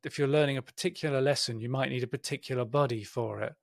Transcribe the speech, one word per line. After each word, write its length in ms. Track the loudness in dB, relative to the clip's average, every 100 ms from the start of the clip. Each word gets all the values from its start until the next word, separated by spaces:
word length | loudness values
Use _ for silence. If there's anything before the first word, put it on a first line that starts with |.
| -8
if 120 | 0
you're 100 | 4
learning 300 | 4 4 2
a 40 |
particular 580 | -6 -4 -4 -2 0 2
lesson, 400 | 4 2 0 -4
you 80 | -2
might 200 | -2 -2
need 140 | -2
a 40 | -4
particular 560 | -6 -6 -8 -4 -2
body 400 | 0 2 2 0
for 380 | -4 -4 -4 -4
it. 120 | -6 -8